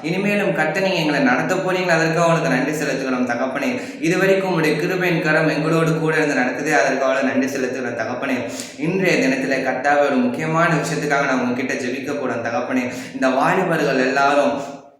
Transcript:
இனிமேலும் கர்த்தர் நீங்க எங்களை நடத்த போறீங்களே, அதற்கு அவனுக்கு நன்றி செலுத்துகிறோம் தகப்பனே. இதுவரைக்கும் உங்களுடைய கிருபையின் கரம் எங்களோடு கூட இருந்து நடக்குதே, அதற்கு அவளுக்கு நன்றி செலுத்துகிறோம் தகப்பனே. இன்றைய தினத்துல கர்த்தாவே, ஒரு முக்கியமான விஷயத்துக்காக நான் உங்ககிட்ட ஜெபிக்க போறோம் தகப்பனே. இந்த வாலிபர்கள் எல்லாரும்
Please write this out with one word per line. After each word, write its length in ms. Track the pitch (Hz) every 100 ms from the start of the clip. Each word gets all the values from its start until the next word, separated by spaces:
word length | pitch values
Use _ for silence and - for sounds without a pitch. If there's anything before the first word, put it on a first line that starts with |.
இனிமேலும் 520 | 156 185 202 208 185 165
கர்த்தர் 280 | 156 156
நீங்க 140 | 190 180
எங்களை 240 | 151 143
நடத்த 340 | 127 127 147 180
போறீங்களே, 320 | - 180 180
அதற்கு 340 | 160 160 160
அவனுக்கு 280 | 170 160 135
நன்றி 220 | 127 143
செலுத்துகிறோம் 640 | 151 143 131 131 127 123 120
தகப்பனே. 460 | 131 139 131 120 - -
இதுவரைக்கும் 520 | 160 185 190 190 190
உங்களுடைய 320 | 165 151 160 -
கிருபையின் 360 | 185 180 165
கரம் 260 | 156 151 156
எங்களோடு 520 | 147 160 165 160 156
கூட 160 | 160 156
இருந்து 200 | 151 135
நடக்குதே, 380 | 123 123 147
அதற்கு 300 | 147 135 131
அவளுக்கு 240 | 131 131 131
நன்றி 200 | 127 131
செலுத்துகிறோம் 520 | 135 123 135 120 113
தகப்பனே. 380 | 113 - 135 123 - - - -
இன்றைய 500 | 156 190 185 135 131
தினத்துல 400 | 131 135 131 131
கர்த்தாவே, 320 | 123 143 147
ஒரு 160 | 143 131
முக்கியமான 580 | 123 147 160 160 170 165
விஷயத்துக்காக 500 | - 147 135 139 139
நான் 160 | 127
உங்ககிட்ட 320 | 123 123 131
ஜெபிக்க 420 | 131 123 127 131 127
போறோம் 300 | 127 117 117
தகப்பனே. 480 | 120 120 131 123 - -
இந்த 160 | 131 131
வாலிபர்கள் 680 | 131 151 185 185 160 143 131
எல்லாரும் 800 | 127 135 139 143 135 120 - - - -